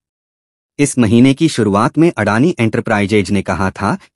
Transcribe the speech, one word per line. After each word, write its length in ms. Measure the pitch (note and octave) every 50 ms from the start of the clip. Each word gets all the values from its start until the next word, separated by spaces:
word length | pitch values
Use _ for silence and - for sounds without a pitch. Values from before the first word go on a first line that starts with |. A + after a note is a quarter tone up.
| _ _ _ _ _ _ _ _ _ _ _ _ _ _ _ -
इस 200 | C#3+ C#3 - B2+
महीने 360 | A#2+ G2+ A#2 A#2 B2+ C3+ C3+
की 140 | - E3 D3+
शुरुआत 500 | - - A2 G#2 G2 G2+ A2+ - - D3
में 140 | D#3+ E3+ -
अडानी 380 | - G#2 G2+ G#2 A2+ C#3 F3+ - -
एंटरप्राइजेज 720 | A#2+ A2 - A#2 G#2 - A2+ G2+ G2+ F#2 A2 G#2 F#2+ -
ने 120 | G#2 F#2+
कहा 280 | F2+ - F#2 F#2+ G2 F#2+
था 280 | - - G2 G2+ E3+ F#3+ _ _ _